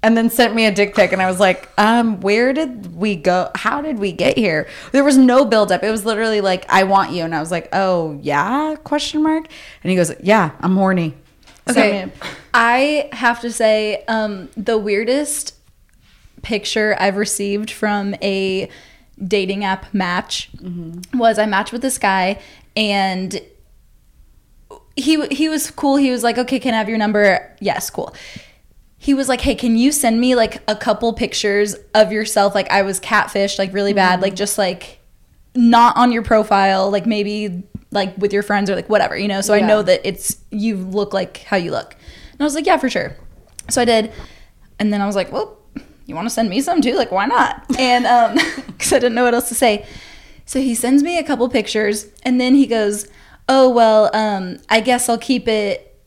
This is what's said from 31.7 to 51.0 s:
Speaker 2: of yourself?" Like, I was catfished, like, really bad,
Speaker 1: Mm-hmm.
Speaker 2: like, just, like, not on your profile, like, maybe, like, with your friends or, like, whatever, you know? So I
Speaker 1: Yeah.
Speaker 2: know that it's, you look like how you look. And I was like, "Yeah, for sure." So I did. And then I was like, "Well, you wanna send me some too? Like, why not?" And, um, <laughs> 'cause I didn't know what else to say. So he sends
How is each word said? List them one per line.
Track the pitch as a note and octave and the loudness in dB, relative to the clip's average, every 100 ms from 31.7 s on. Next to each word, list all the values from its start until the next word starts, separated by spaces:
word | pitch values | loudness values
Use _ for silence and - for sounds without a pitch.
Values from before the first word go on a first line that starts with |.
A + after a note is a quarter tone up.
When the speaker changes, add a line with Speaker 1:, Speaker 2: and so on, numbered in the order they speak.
| - - | -4 -2
Speaker 2:
of | G#3+ G#3+ | 2 2
yourself?" | G#3+ G#3+ - G3+ | 2 -2 2 2
Like, | G3+ F#3+ | 0 0
I | G3+ | 0
was | G3 F#3+ | 0 -4
catfished, | - G#3+ - G3+ G3 - | -2 0 0 0 -2 -2
like, | G3 | -4
really | F#3+ G3+ | -2 0
bad, | G3+ F#3 | 2 2
Speaker 1:
Mm-hmm. | F3+ | 2
Speaker 2:
like, | F#3+ | 0
just, | F#3+ G3 - | -2 -4 -2
like, | G3 F3+ - - _ _ _ _ _ | -2 -4 -12 -20 _ _ _ _ _
not | - A#3 A#3 A#3+ - | 2 4 6 6 6
on | B3 | 2
your | A#3 | 2
profile, | A3+ A3 G#3+ G3 G3 F#3+ G3 | 2 2 4 2 4 2 0
like, | G3+ A3 | 0 0
maybe, | G#3+ G#3 G#3 G#3 F3+ F#3 - _ | -2 -2 -4 -6 -8 -12 -18 _
like, | G#3 F#3+ F#3 | -4 -4 -2
with | G3+ | -2
your | G3+ | -2
friends | G3+ G#3 G3 | 0 -2 0
or, | |
like, | F#3 - | -2 0
whatever, | G#3 - - | 2 2 -2
you | G3+ | -4
know? | G3 | -2
So | G3 | 2
I | G#3 | 2
Speaker 1:
Yeah. | G#3+ | 4
Speaker 2:
know | G#3+ | 4
that | G#3 - | 4 2
it's, | - F3+ - - - | 0 -6 -8 -8 -8
you | G#3 A3 G3+ | -4 -4 -4
look | F#3 F#3+ G3+ | -4 -4 -2
like | G3 F#3 - | -4 -6 -10
how | - G3 | -4 -2
you | E3+ | -2
look. | A#2 - - - - - | -6 -8 -18 -20 -20 -20
And | - | -4
I | |
was | D4 | -4
like, | C#4+ C#4+ | -2 0
"Yeah, | E4 | 2
for | C4+ | 0
sure." | G#3+ - - - - _ _ - | -2 -6 -10 -20 -20 _ _ -6
So | - | 0
I | |
did. | A#3+ A3+ A3 - - - - _ _ - | 2 2 0 -8 -20 -20 -20 _ _ -4
And | G#3 | -2
then | G#3 | 0
I | G3+ | -2
was | G3+ | -2
like, | F#3 | -4
"Well, | A#3+ G#4 - _ - - - - | -6 -8 -12 _ -18 -18 -20 -14
you | |
wanna | - D3+ | -8 -6
send | - A3+ | -4 -2
me | F#3 | -2
some | C#4 F4 | -2 0
too? | B3+ | 2
Like, | B3 A#3+ | 0 0
why | F#3 G3+ | -2 0
not?" | A#4+ C4+ - - B3+ | 0 0 -2 -6 -2
And, | C4 B3 A#3+ | 2 2 4
um, | A#3+ A#3 G#3+ | 4 4 2
<laughs> | D#4+ - - - | -2 -4 -14 -8
'cause | - | 0
I | C#4+ | 2
didn't | A#3+ | 2
know | A3+ | 2
what | B3 | 2
else | A#3 A#3+ | 2 -2
to | |
say. | A#3 B3 G#3 - - - - - - - | 0 2 2 -4 -20 -20 -20 -20 -20 -8
So | C4 | -4
he | C4+ | -2
sends | A#3 - C4+ | -2 2 2